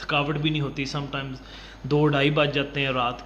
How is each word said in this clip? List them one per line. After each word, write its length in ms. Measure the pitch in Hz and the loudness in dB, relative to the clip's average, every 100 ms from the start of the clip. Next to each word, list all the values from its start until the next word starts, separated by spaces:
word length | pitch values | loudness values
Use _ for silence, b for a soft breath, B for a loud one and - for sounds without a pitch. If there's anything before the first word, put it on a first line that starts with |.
थकावट 360 | - 147 143 143 | -2 -2 0 0
भी 120 | 156 | 0
नहीं 120 | 151 | 0
होती। 240 | 139 - 135 | -2 -4 -6
Sometimes 520 | 147 139 139 135 131 - B B B 131 | -4 -6 -6 -8 -10 -14 B B B 0
दो 220 | 147 151 | 4 4
ढाई 220 | 143 143 | 6 4
बज 240 | 151 147 | 4 2
जाते 280 | 143 139 143 | 2 -2 0
हैं 100 | 139 | 0
रात 340 | 127 120 123 | 2 0 -2